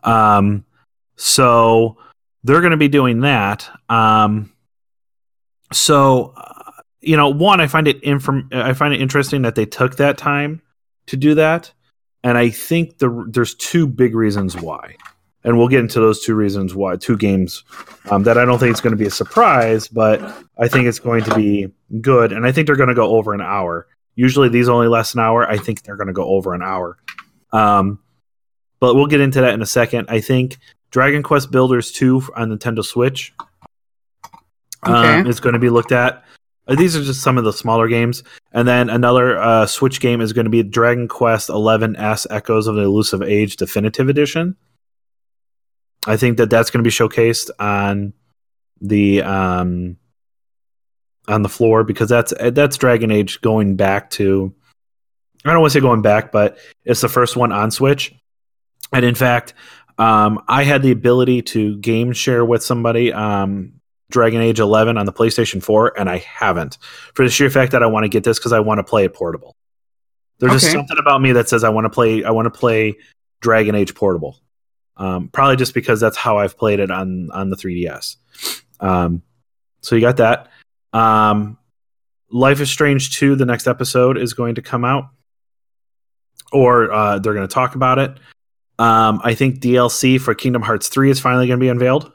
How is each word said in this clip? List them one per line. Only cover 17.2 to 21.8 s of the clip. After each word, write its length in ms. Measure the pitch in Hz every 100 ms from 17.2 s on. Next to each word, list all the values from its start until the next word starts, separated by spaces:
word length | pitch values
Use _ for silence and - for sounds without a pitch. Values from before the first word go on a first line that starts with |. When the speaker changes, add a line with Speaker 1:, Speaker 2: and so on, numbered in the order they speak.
| 104 98 90 - _ - - - -
Speaker 1:
um, 120 | 101
that 160 | 104 117
I 60 |
don't 160 | 123 123
think 100 | 123
it's 100 | 110
gonna 140 | 123
be 120 | 107 104
a 40 |
surprise, 800 | - - - 226 135 113 113 -
but 320 | 113 110 107 - - _ -
I 120 | 117
think 180 | 135 120
it's 140 | 110
going 240 | 120 117
to 100 | 107
be 380 | 110 104 104 98 _